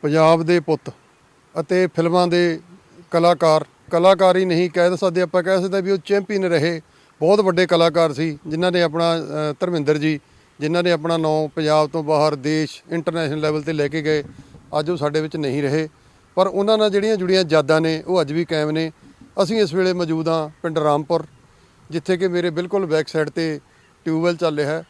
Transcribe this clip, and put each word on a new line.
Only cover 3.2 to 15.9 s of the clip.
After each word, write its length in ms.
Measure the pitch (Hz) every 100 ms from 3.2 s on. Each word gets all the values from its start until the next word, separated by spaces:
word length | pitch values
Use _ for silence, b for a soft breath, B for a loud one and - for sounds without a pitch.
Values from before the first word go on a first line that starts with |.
| 170 165 165 156 151 _ -
ਕਲਾਕਾਰ 460 | 170 180 190 185 180
ਹੀ 80 |
ਨਹੀਂ 260 | 185 165 180
ਕਹਿ 260 | 180 175 180
ਸਕਦੇ 240 | 190 175
ਆਪਾਂ, 220 | 180 185
ਕਹਿ 200 | 170 190
ਸਕਦੇ 180 | 185 196
ਵੀ 100 | 185
ਉਹ 60 | 196
ਚੈਂਪੀਅਨ 480 | - 202 190 202
ਰਹੇ, 360 | 185 170 156 165 - b b _
ਬਹੁਤ 200 | 156 208
ਵੱਡੇ 260 | 190 175 180
ਕਲਾਕਾਰ 460 | 170 165 160 165
ਸੀ, 260 | 135 160 143 143
ਜਿਨ੍ਹਾਂ 260 | 156 180
ਨੇ 100 | 175
ਆਪਣਾ, 340 | 170 156 170 165
ਅ, 40 | - 151 151 139
ਧਰਮਿੰਦਰ 380 | 180 175 143 151
ਜੀ, 220 | 156 147 b b b _
ਜਿਨ੍ਹਾਂ 220 | 151 170
ਨੇ 100 | 175
ਆਪਣਾ 240 | 170 160 165
ਨਾਂ 320 | 156 156 156
ਪੰਜਾਬ 400 | 156 151 156 151
ਤੋਂ 160 | 165
ਬਾਹਰ 300 | 151 156 151
ਦੇਸ਼, 480 | 147 135 156 156 - -
ਇੰਟਰਨੈਸ਼ਨਲ 500 | 170 165 165 156 156
ਲੈਵਲ 220 | 151 151
'ਤੇ 100 | 147
ਲੈ 160 | 156 143
ਕੇ 140 | 156
ਗਏ, 220 | 151 151 139 B B B - 151
ਅੱਜ 100 | 151
ਉਹ 60 | 175
ਸਾਡੇ 240 | 147 151
ਵਿੱਚ 160 | 156 160
ਨਹੀਂ 260 | 143 131
ਰਹੇ, 260 | 139 151 156